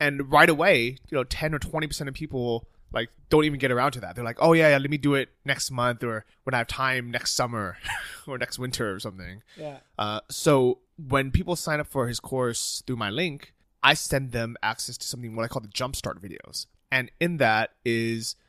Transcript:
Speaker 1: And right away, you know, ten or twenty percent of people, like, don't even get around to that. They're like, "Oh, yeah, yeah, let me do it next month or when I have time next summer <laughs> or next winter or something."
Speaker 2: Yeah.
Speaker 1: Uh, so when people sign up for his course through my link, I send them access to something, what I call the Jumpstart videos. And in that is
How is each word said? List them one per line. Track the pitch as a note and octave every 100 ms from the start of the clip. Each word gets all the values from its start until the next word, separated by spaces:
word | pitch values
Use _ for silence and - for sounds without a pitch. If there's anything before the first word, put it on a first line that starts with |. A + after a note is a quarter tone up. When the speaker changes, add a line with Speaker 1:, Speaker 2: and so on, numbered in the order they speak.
Speaker 1:
And | D3 C#3 C3+
right | D3 F3
away, | D3+ F#3 C#3+ A#2 C3 -
you | C#3+
know, |
ten | B2 - D#3
or | D3+
twenty | - D#3 D#3
percent | - C#3+
of |
people, | C3+ D#3 C3+ A#2+ A#2 - _ -
like, | A#2 A#2 _ -
don't | D#3
even | D3+ C#3+
get | C3+
around | B2 C#3
to | A#2+
that. | F2+
They're | F2+
like, | A#2 A#2
"Oh, | D#3+
yeah, | E3 D#3
yeah, | C#3+
let | C#3
me | D3
do | C#3+
it | C#3 B2+ _
next | C#3 C3+ -
month | B2+ A#2+ A#2
or | A#2+ A2 - _
when | -
I | B2
have | A#2
time | - C3 B2+ A#2+
next | A#2+ -
summer | - B2 A#2 F#2+ - - -
<laughs> | - - -
or | B2+
next | A#2+ -
winter | B2 B2 A2
or | F#2+
something." | A2 F#2+ F2 G2 - -
Speaker 2:
Yeah. | D3+ C#3 _ -
Speaker 1:
Uh, | G#2 G#2+ -
so | - E3 C#3 B2+ - _ -
when | C#3 C#3 C3+
people | E3+ F3+
sign | E3+ - D3+
up | D3
for | C#3 A#2+
his | A2+
course | - C3 B2 A2+ - - -
through | A#2
my | G#2
link, | A2+ F3 C#3 - _ _ _
I | C3
send | D#3 - C#3 C3
them | A#2 A#2 A#2
access | G#2+ A#2 - A#2+
to | -
something, | B2 A#2+ A2+
what |
I | A#2
call | C3+
the | G#2+
Jumpstart | - C3 C3+ - -
videos. | F#2+ G1+ - - - _ -
And | C3 B2+ -
in | E3+ E3
that | A#2 A2 A2 _
is | - A2+ A#2 A2+ A2+ -